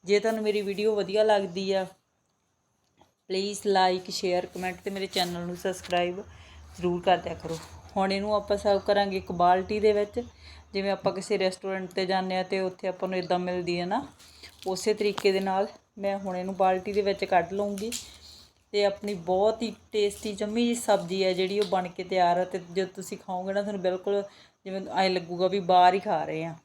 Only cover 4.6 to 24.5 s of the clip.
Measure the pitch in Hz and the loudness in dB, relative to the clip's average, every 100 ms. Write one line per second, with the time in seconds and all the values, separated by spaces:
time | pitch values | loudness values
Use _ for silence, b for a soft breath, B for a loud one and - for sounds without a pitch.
4.6 | 185 175 - 196 190 196 175 175 175 175 | -6 -6 -8 -6 -4 -2 -2 -4 -8 -4
5.6 | 190 180 - 180 175 180 - B B B | -6 -6 -2 0 0 -4 -14 B B B
6.6 | - - 175 175 190 175 170 165 160 165 | -20 -4 -2 0 2 2 0 -10 -8 -10
7.6 | - - - 202 190 196 208 208 208 202 | -12 -20 -8 -2 0 0 0 -2 0 0
8.6 | 208 196 196 202 196 190 185 175 175 185 | 2 2 2 2 2 -2 -6 2 4 4
9.6 | 190 214 214 208 208 240 240 B B B | 2 2 4 4 0 -4 -10 B B B
10.6 | B 196 196 190 202 185 - 202 185 185 | B -4 -2 0 -2 -2 -2 0 0 -2
11.6 | 190 190 185 185 185 190 185 185 185 190 | -6 -6 -4 -4 0 0 0 -2 -2 -2
12.6 | 185 185 190 185 185 185 175 180 180 180 | -2 -4 -6 -4 -4 -4 0 -2 0 -4
13.6 | 175 175 175 220 277 - B B B B | -2 -4 -2 -2 -4 -18 B B B B
14.6 | 190 185 220 208 208 202 202 190 196 190 | -6 -2 0 0 0 2 2 2 0 0
15.6 | 208 - _ - 196 196 196 185 185 185 | -2 -6 _ -6 -4 -4 -6 -6 -6 2
16.6 | 185 185 185 202 202 196 185 185 170 196 | 2 2 0 0 0 0 2 2 2 -4
17.6 | 208 202 226 240 B B B B B _ | -4 -4 -6 -8 B B B B B _
18.6 | _ 208 202 202 202 190 165 185 214 220 | _ 2 2 0 -6 -6 0 2 2 2
19.6 | 226 202 _ 214 202 202 214 196 208 220 | -6 -8 _ 0 0 0 -8 -6 -4 0
20.6 | 240 233 - 202 175 190 190 180 185 202 | 0 0 2 2 2 0 2 2 0 0
21.6 | 196 190 180 - 180 185 175 175 185 185 | 0 0 -2 -8 -2 4 4 4 0 -4
22.6 | 175 175 190 196 185 196 - 180 190 196 | -4 -4 -4 -6 -12 -12 -8 -8 -4 -4
23.6 | 202 202 180 185 202 202 202 B B | -2 -2 -2 -2 0 -2 -2 B B